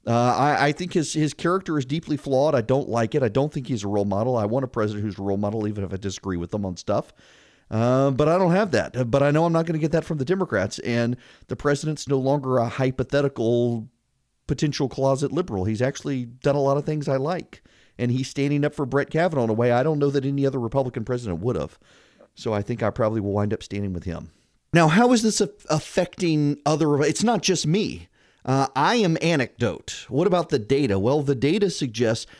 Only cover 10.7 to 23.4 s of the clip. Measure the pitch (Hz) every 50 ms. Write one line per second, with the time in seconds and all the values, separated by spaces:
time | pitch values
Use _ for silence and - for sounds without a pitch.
10.7 | - - - - 117 117 117 117 123 - - - - - - - 123 - - 147
11.7 | 143 139 - 156 156 - - 139 143 135 131 135 143 147 131 131 127 127 117 117
12.7 | - - 131 131 131 - 123 - - 143 143 139 - - 113 113 120 120 120 120
13.7 | 120 113 110 - _ _ _ _ _ _ _ _ _ _ - - 147 - 160 147
14.7 | - - 143 120 - - 135 135 135 127 143 135 120 160 185 - 113 95 90 107
15.7 | 110 101 123 135 139 - - 147 139 127 123 117 120 - - 143 139 143 139 139
16.7 | 139 147 143 156 156 151 139 156 135 131 135 156 185 165 - - - - _ _
17.7 | _ _ _ _ - - 123 120 120 131 131 - - 143 139 143 147 143 147 147
18.7 | - - 143 123 135 139 139 - - 160 170 170 160 135 117 113 107 113 120 123
19.7 | 120 120 135 160 156 147 143 143 139 143 127 139 139 139 139 135 131 135 117 110
20.7 | - 139 131 127 - 123 107 - 127 123 123 104 87 80 95 127 117 80 71 -
21.7 | - _ _ _ - - _ _ _ _ - _ _ - - 117 107 104 101 -
22.7 | 123 110 117 104 - - 113 110 110 113 98 101 98 104